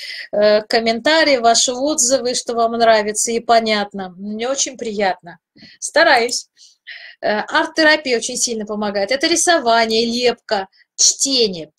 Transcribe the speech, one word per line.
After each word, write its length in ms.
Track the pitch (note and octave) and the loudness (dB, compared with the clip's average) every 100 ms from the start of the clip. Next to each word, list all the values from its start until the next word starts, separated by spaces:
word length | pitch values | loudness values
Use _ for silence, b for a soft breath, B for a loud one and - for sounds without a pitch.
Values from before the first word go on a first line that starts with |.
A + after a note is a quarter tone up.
| B B B | B B B
э, 300 | G#3 G#3 G#3+ | 0 2 2
комментарии, 760 | G#3+ A3+ A3+ A3+ C4 D#4+ D4+ C4 | 2 0 0 -2 0 2 4 4
ваши 360 | A3+ A3+ - | 4 2 2
отзывы, 600 | B3 C#4 D4+ A#3+ C4 A#3+ A#3+ | -2 -2 0 0 0 -2 -6
что 200 | - A#3 | -4 -2
вам 180 | A3+ | -2
нравится 580 | A#3 A3+ A3 G#3 G#3+ - | 2 4 4 2 -4 -4
и 80 | A#3 | -4
понятно. 720 | A#3 A#3 A3 G#3+ G3+ G3+ F#3 F3+ | 2 2 2 -2 -4 -8 -12 -12
Мне 320 | G3+ G#3+ A#3+ | -12 -8 -6
очень 280 | C#4 - B3+ | -4 -6 -6
приятно. 640 | A#3 G3+ G3 F3 E3+ E3+ _ B B B | -8 -2 -2 -2 -10 -20 _ B B B
Стараюсь. 680 | - C#4+ E4 C4 A#3+ - - b b _ B B B B | -2 2 4 4 0 -6 -10 b b _ B B B B
Э, 180 | - G#3 | -4 -4
арт-терапия 760 | - C#4+ D#4+ - D#4 D#4 C4+ A#3 | -2 -2 -2 2 2 2 0 -4
очень 200 | - - | -4 -4
сильно 280 | - A3+ G#3 | -4 -4 -6
помогает. 460 | G#3 G#3 G3+ G3 | -4 -4 -2 -2
Это 160 | C4 D#4+ | 0 0
рисование, 800 | E4+ - E4 A#3 A3+ A3+ A3 A#3 | 0 2 2 2 2 2 0 0
лепка, 640 | A#3 B3 A#3 - G#3 F#3+ b b - | 0 0 -2 -4 -6 -6 b b 0
чтение. 760 | - - C4+ C4 G#3+ F3+ - | 0 2 -2 0 0 -2 -12